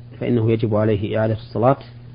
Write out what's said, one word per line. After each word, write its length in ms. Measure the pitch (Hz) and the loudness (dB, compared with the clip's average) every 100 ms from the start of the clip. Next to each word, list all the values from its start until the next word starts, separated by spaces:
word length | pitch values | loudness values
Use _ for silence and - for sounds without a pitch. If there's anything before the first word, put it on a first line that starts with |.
| - - | -14 -8
فإنه 320 | 123 120 110 | -2 2 2
يجب 220 | 113 113 | 2 2
عليه 440 | 107 110 101 104 107 | 2 2 2 0 0
إعادة 160 | 110 | 0
الصلاة، 420 | 110 - 110 120 139 - - - | -2 -4 0 2 2 -2 -20 -20